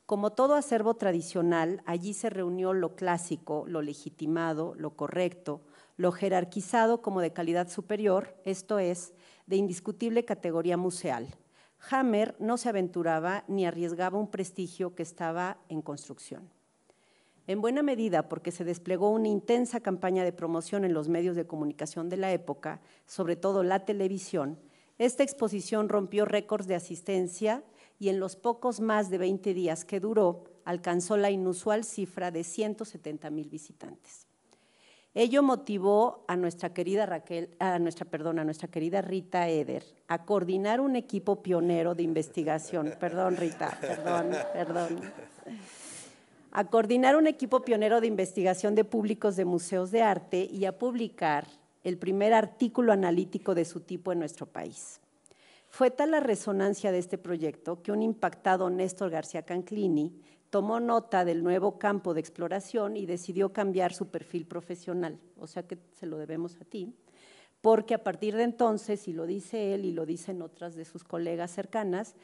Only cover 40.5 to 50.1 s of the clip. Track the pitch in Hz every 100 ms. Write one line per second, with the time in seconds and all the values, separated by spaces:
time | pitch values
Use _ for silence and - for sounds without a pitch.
40.5 | 190 208 240 277 247 247 196 208 202 185
41.5 | 170 175 170 170 170 165 160 156 175 156
42.5 | 156 - 170 151 - 175 175 185 175 165
43.5 | - 160 - 135 - 170 175 170 156 120
44.5 | 175 165 170 170 175 190 - - - 262
45.5 | 220 185 - - - - - _ _ -
46.5 | - 202 226 214 247 262 302 311 302 233
47.5 | 254 254 214 214 233 226 196 185 208 185
48.5 | 185 208 214 214 226 208 214 208 185 180
49.5 | 175 175 190 185 226 220